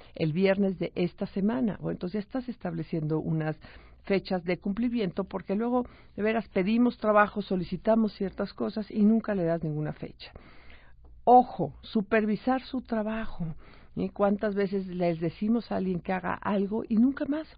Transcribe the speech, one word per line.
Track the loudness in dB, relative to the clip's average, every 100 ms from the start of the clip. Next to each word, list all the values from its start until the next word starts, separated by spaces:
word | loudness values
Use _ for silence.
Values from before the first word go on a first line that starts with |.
| -20 -4
el | -2
viernes | 2 4 4 2 0
de | -4 -2
esta | -2 -2 -6
semana". | -2 0 0 -2 -2
Bueno, | -6
entonces | -6 -6
ya | -6
estás | -6 -8 -8
estableciendo | -8 -6 -6 -4 -4 -2 -2
unas | 0 -2 -2 -6 -12 -20 -20 -20
fechas | -2 -2 0 -4 -2
de | -4
cumplimiento, | -4 -2 -2 0 -2 -4 -6
porque | -6 -4 -2
luego, | 0 -2 -4 -10 -18 -4
de |
veras, | 0 0 -2
pedimos | 0 2 4 4 2
trabajo, | 4 6 4 0
solicitamos | -2 -2 -2 -2 2 4 2
ciertas | 0 -6 -4 -8
cosas | -4 -6 -4 -6
y | 4
nunca | 6 6 2 0
le |
das | 0 0
ninguna | -2 -4 -4
fecha. | -6 -12 -14 -18 -18 -20 -20 -20 -20 -20 -20 -20 -2 8
Ojo, | 8 8 -2 -6 -6
supervisar | -4 -4 2 2 2 -2 -2 -2
su | -2 -10
trabajo. | -4 -4 -4 -6 -6 -6 -8 -8 -16 -20 -14 -6
¿Y | -6
cuántas | 0 2 2 0 0
veces | 0 -2 -4
les | -2 0 0
decimos | -2 -2 0 0 0
a | -4
alguien | -2 -4
que | -2
haga | -4 -4
algo | -4 -2 0 0 -2 0
y | 4
nunca | 4 2 -4
más | -4 -6